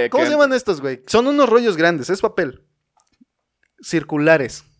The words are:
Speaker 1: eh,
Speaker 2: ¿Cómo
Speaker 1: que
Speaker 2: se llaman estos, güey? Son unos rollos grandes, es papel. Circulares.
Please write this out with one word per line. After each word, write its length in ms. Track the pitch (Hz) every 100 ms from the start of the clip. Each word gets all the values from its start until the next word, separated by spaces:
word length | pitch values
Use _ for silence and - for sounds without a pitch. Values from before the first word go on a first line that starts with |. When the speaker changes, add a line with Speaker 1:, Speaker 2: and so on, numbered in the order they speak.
| 240
Speaker 1:
eh, 40 |
Speaker 2:
¿Cómo 140 | 262
Speaker 1:
que 40 | 311
Speaker 2:
se 60 | 294
llaman 180 | 277
estos, 260 | 254 - 156
güey? 200 | 139 127 -
Son 200 | 214 254
unos 220 | 285 262
rollos 260 | 226 233 160
grandes, 340 | 170 165 120
es 120 | 196
papel. 420 | 208 - 151 - _ _ _ _ _ _ _ _ _ _ _ _
Circulares. 840 | - 160 156 147 151 160 127 - _